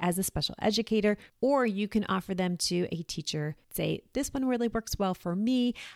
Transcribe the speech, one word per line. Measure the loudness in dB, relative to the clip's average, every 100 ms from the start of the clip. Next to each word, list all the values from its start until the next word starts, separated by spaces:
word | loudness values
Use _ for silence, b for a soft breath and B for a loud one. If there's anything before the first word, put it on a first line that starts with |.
as | 0 0
a |
special | -2 -2 -4 0
educator, | 0 2 2 2 2 2 B 0
or | 2 4
you | 2 0 0
can | 0 0
offer | -2 -2
them | -2 0 0
to | 0 0 0
a | -4
teacher. | -6 -8 -4 -4 -4 -8 b
Say, | -4 -2 -2 -4
"This | -4 -2
one | -2 0
really | 0 0
works | -2 -4 -2
well | 0
for | 0 -2 0
me. | 2 4 2 -2 B